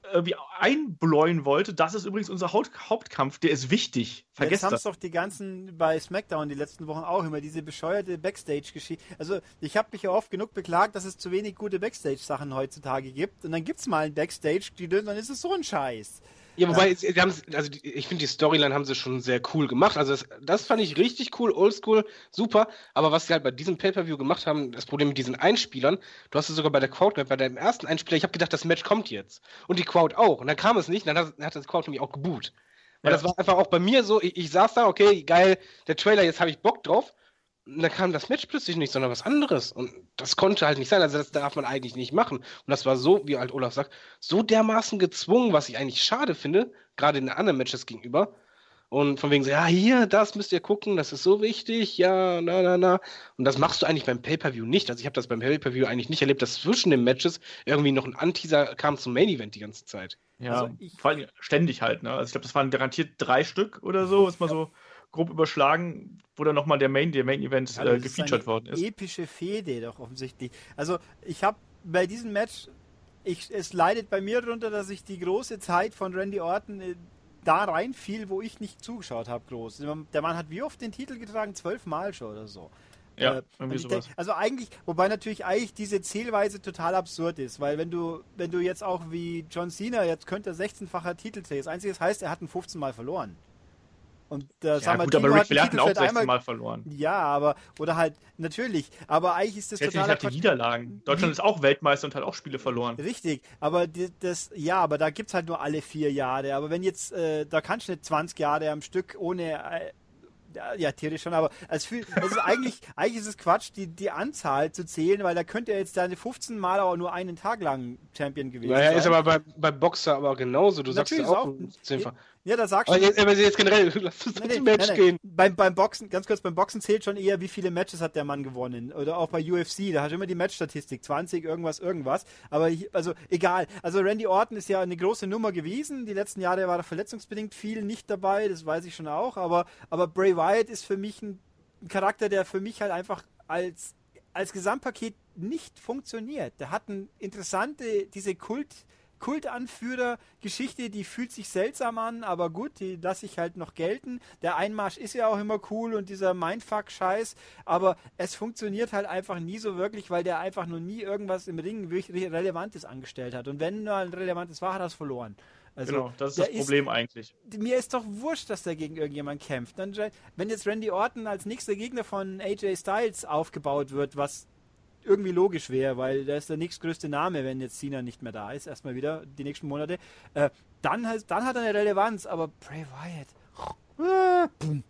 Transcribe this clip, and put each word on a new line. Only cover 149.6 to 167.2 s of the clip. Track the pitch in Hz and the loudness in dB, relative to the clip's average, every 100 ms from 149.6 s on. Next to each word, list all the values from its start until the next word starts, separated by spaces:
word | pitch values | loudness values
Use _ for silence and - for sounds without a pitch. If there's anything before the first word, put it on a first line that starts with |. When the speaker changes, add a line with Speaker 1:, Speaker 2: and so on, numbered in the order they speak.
| 247 - 240 254 247 240 _ _ 202 - 269 - 233 | -10 -10 -8 -2 -2 -4 _ _ -10 -6 -8 -6 -8
Speaker 2:
die | 208 | -8
fühlt | 190 - 247 | -10 -8 -10
sich | - 196 | -10 -6
seltsam | 185 214 - 247 226 | -2 -2 -2 -4 -4
an, | 226 233 | -6 -6
aber | 220 175 170 | -6 -2 -2
gut, | 165 277 - | -4 -10 -8
die | 190 | -10
lasse | 180 175 185 160 | -6 -6 -6 -8
ich | - | -6
halt | 170 175 | -6 -8
noch | 156 | -14
gelten. | - 165 247 262 247 - - | -4 -4 -4 -8 -14 -14 -6
Der | 170 | -4
Einmarsch | 165 202 214 196 - | -2 -2 -2 -6 -6
ist | 226 | -10
ja | 247 220 | -2 0
auch | 208 | 0
immer | 208 214 - | -2 -4 -4
cool | 214 226 | -6 -4
und | 214 190 | -4 -6
dieser | 196 190 | -2 0
Mindfuck-Scheiß, | 180 165 226 - 214 - - 185 202 226 - - - | 0 -2 -4 -6 -6 -6 -4 -2 0 -4 -12 -20 -18
aber | - 170 190 165 - - | -2 4 4 2 -8 -8
es | 175 - | -8 -6
funktioniert | 220 233 214 202 226 | -10 -6 -6 -4 -2
halt | 202 202 | -4 -4
einfach | 180 190 180 | -6 -6 -8
nie | 165 214 | -8 -6
so | 214 180 | -6 -4
wirklich, | 202 214 - | -4 -6 -4
weil | 175 | -2
der | 175 165 | 0 -2
einfach | 185 190 170 | -4 -6 -8
noch | 165 | -8
nie | 170 220 | -8 -10
irgendwas | 196 202 202 185 185 | -6 -6 -4 -6 -4
im | 165 | -8
Ring | 165 220 180 | -6 -8 -6
wirklich | 180 - | -6 -4
Re-, | 175 185 | -6 -4
Relevantes | 165 190 170 202 156 | -2 -2 -4 -10 -12
angestellt | - 131 127 - 123 | -16 -16 -14 -12 -10
hat. | 123 127 | -10 -10
Und | 143 | -6
wenn | 160 208 | -4 -4
nur | 214 202 | -4 -2
ein | 180 | -4
Relevantes | 180 185 175 175 156 | -6 -6 -4 -8 -6
war, | 180 | -6
hat | 190 | -4
er's | 175 | -6
verloren. | - 147 127 113 98 _ _ _ | -8 -8 -8 -10 -16 _ _ _
Also, | - 131 | -12 -4
Speaker 1:
Genau, | 139 123 120 | -4 -4 -6
das | 139 | -6
ist | 139 | 0
Speaker 2:
der | |
Speaker 1:
das | 185 147 | -2 0
Problem | 139 143 139 | 2 2 2
eigentlich. | 117 117 117 | -2 -2 -10